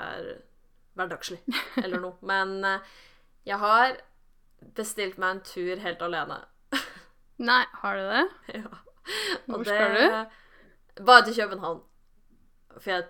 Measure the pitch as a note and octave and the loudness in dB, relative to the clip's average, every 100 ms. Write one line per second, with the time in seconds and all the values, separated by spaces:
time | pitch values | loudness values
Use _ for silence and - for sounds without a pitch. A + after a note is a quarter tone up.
0 | - - G2 - - _ _ _ _ - | -10 -10 -12 -14 -18 _ _ _ _ -6
1 | F3+ D#3 - F3 - A#3 - - F#3+ F3+ | -6 -6 -10 -10 -6 -6 -4 -4 -2 -4
2 | F#3 F3+ F#3+ G3 F#3+ G3 G3 G3 - - | -6 -10 -2 0 0 -2 -2 -2 -6 -20
3 | - - _ - - G3+ G#3 A3 B3+ - | -20 -20 _ -18 -6 0 6 6 6 2
4 | - _ _ _ _ _ C3 - G#3+ - | -12 _ _ _ _ _ -12 -8 -8 -4
5 | G3 F#3+ F#3 F#3+ - - F3+ F#3 G3+ E3+ | -6 -2 -2 -2 -8 -8 -6 -4 -6 -6
6 | F3 E3 D3 - - _ _ C4+ - - | -4 -4 -6 -8 -14 _ _ -6 -6 -14
7 | - _ _ - A#3+ B3 - - G3+ G3 | -20 _ _ -6 2 2 2 -4 -6 -4
8 | F#3+ A3+ F#4 - - A3 A3 - - _ | -2 0 0 -4 -16 -14 -14 -18 -20 _
9 | - G#4+ G#4+ F4+ - A3 A3+ G#3 G#3 G#3 | -10 -6 -4 -6 -6 -6 -2 2 2 6
10 | D#4+ A3 A3 - - - - _ _ - | 4 4 -6 -14 -20 -20 -20 _ _ -2
11 | G3+ B3 A3 A3+ G#3 F#3+ E3 D#3+ - _ | 8 8 8 0 -4 -4 -6 -8 -12 _
12 | _ _ _ _ _ _ _ - - F3+ | _ _ _ _ _ _ _ -14 -4 -4